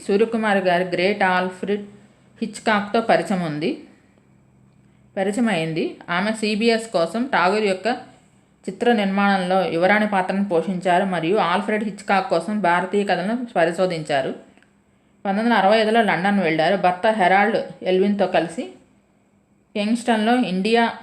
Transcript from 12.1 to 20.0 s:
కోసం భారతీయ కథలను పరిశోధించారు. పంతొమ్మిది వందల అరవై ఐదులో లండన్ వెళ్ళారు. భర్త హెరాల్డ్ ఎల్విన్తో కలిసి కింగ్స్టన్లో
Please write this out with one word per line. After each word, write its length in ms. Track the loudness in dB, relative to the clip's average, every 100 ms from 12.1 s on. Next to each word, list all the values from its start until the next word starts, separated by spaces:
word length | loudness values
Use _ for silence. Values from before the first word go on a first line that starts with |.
| 0 2
కోసం 320 | -2 -2 -2
భారతీయ 420 | 2 2 0 -2
కథలను 440 | 0 -2 -2 -4 -4 0
పరిశోధించారు. 960 | 0 0 -2 -2 -2 -2 -2 -8 -16 _ _ _ _ _ _ _ -4
పంతొమ్మిది 240 | 0 2
వందల 40 |
అరవై 240 | 4 4 4
ఐదులో 240 | 4 2
లండన్ 380 | 2 2 2 2
వెళ్ళారు. 360 | 2 2 2 2
భర్త 320 | 0 2 0
హెరాల్డ్ 560 | 2 4 4 2 0 -4 -8
ఎల్విన్తో 440 | -2 2 2 0 0
కలిసి 460 | 0 -2 -6 -10 -12 _ _ _ _ _ _ _ _ _ -6
కింగ్స్టన్లో 600 | -2 -2